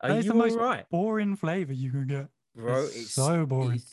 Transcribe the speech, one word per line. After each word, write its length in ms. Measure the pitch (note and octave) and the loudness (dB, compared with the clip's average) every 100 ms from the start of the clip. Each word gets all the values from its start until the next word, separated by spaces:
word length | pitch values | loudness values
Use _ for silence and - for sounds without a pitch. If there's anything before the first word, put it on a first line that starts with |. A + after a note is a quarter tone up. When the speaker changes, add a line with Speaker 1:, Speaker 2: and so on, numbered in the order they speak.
Speaker 1:
Are 80 | B2+ | 0
Speaker 2:
That 80 | G#3+ | 0
is 60 | G#3 | 4
Speaker 1:
you 60 | |
Speaker 2:
the 60 | A3+ | 4
most 140 | A#3 A3+ | 4 2
Speaker 1:
all 80 | |
right?" 200 | A#3+ C#3 - | 0 -2 -2
Speaker 2:
boring 460 | E3+ G#3+ A3 G3+ G3 | 0 0 0 0 0
flavor 360 | D#3+ F#3 D3+ | -2 -2 -2
you 180 | C3+ C3 | -4 -2
can 160 | C#3 C3 | -2 -2
get. 220 | C#3 C#3 _ _ A#2 | -4 -6 _ _ -8
Speaker 1:
Bro, 280 | A#2 C3 | 0 0
Speaker 2:
It's 120 | D3 A#2 | 0 -6
Speaker 1:
it's 140 | A2 | -6
Speaker 2:
so 300 | - C#3 E3+ | 0 2 2
boring. 320 | D3+ C3 B2+ A#2+ | 0 0 0 -2
Speaker 1:
it's 160 | - | -4